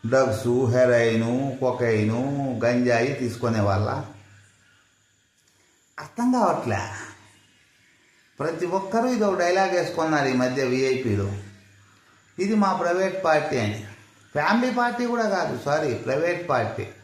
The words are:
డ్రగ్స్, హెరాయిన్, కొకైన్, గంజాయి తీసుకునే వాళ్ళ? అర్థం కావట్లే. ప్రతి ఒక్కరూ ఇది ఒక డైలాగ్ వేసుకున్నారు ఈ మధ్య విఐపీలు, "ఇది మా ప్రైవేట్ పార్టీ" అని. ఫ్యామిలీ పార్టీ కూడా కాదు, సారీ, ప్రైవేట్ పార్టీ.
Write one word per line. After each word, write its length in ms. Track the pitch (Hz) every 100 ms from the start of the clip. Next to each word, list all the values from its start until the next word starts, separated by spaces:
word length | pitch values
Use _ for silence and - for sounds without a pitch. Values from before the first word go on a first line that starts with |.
| 117
డ్రగ్స్, 680 | 135 131 104 123 123 127 123
హెరాయిన్, 800 | 127 120 117 113 113 127 139 127
కొకైన్, 540 | 127 123 120 110 107 117 135 143 135 113
గంజాయి 500 | 117 123 123 117 131
తీసుకునే 460 | 135 120 - 120 110
వాళ్ళ? 300 | 101 98 107 135 - - - - _ _ _ _ _ _ _ _ _ _ _ _ _ _ _ -
అర్థం 320 | 151 - 247
కావట్లే. 480 | 254 190 151 123 95 95 - - - - _ _ _ _ _ _ _ _ _ _ -
ప్రతి 260 | 151 165 175
ఒక్కరూ 420 | 190 190 226 254
ఇది 140 | 240
ఒక 160 | 208 180
డైలాగ్ 320 | 175 185 190
వేసుకున్నారు 560 | 180 170 - 160 151 135
ఈ 60 |
మధ్య 300 | 127 127 127
విఐపీలు, 680 | 131 127 131 131 120 101 98 - - - - - - _ _ _ _ -
"ఇది 160 | 202 214
మా 180 | 196
ప్రైవేట్ 520 | 180 170 180 190 185 165
పార్టీ" 320 | 151 147 131
అని. 280 | 107 104 - - - _ _
ఫ్యామిలీ 400 | 147 156 226 254
పార్టీ 320 | 247 240 240 240
కూడా 240 | 240 214
కాదు, 300 | 190 151 127 143
సారీ, 280 | 151 156
ప్రైవేట్ 560 | 107 - 139 170 170 -
పార్టీ. 340 | 127 107 - 98 -